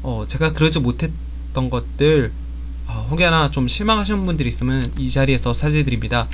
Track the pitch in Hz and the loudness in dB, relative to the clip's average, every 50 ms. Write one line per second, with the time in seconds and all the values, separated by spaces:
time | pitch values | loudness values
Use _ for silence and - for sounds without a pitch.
0 | - 131 123 110 107 - - 139 160 160 156 - 156 160 156 165 127 120 120 - | -4 -4 -4 -4 -4 -4 -2 0 0 0 2 4 2 4 4 2 2 0 0 0
1 | 165 160 165 - - - - - - - - 131 131 127 123 123 117 - - - | -2 -4 -4 -6 -8 -8 -8 -8 -8 -6 -2 -2 -2 0 -2 -4 -4 -4 -2 2
2 | 139 151 156 147 127 107 - - - - - - - - - - - - 117 110 | 4 4 6 4 4 2 -2 -6 -8 -8 -8 -8 -8 -8 -8 -8 -6 -6 -6 -4
3 | 110 117 143 165 180 170 165 165 156 139 - 143 131 123 - - 208 214 220 214 | -4 -2 0 2 2 4 4 4 2 2 2 0 0 0 0 0 2 2 2 2
4 | 208 190 208 202 190 180 175 151 139 120 117 - 123 127 131 135 127 123 - - | 2 0 0 0 0 0 0 0 0 -2 -2 -2 -2 0 0 0 -2 -2 -4 -4
5 | 135 127 - 139 135 135 135 123 - 123 117 - - 151 151 151 147 131 135 110 | -4 -2 2 2 2 4 2 2 2 0 0 0 0 2 2 2 2 2 0 -2
6 | 113 110 120 120 113 - | -2 0 0 0 0 -2